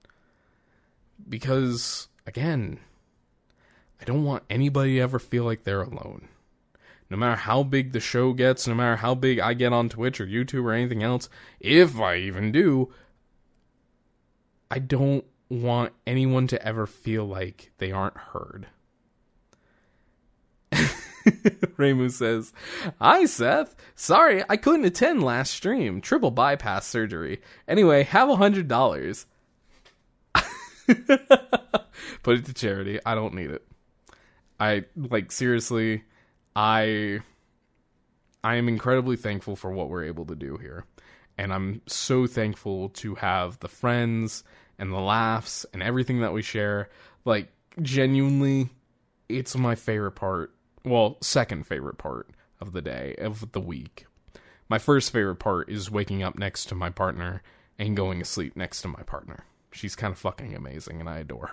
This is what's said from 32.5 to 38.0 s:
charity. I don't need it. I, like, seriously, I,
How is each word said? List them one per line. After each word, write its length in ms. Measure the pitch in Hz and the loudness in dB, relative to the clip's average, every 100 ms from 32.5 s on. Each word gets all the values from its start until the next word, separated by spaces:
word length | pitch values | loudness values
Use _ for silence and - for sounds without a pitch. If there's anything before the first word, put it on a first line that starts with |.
charity. 460 | 127 110 98 98 104 - | -4 -4 -2 -4 -6 -2
I 80 | |
don't 200 | 110 107 | -2 -2
need 160 | 90 78 | -6 -8
it. 140 | 73 - - _ _ _ - _ _ _ _ | -10 -14 -20 _ _ _ -20 _ _ _ _
I, 260 | 107 104 92 - | 0 0 -2 -10
like, 340 | 131 117 92 | -2 -2 -2
seriously, 720 | - 123 120 117 117 110 107 - _ _ _ _ 104 | -2 0 0 0 0 0 -2 -6 _ _ _ _ 0
I, 640 | 107 110 110 107 107 104 - _ _ _ _ _ _ _ | 2 4 2 0 -2 -6 -10 _ _ _ _ _ _ _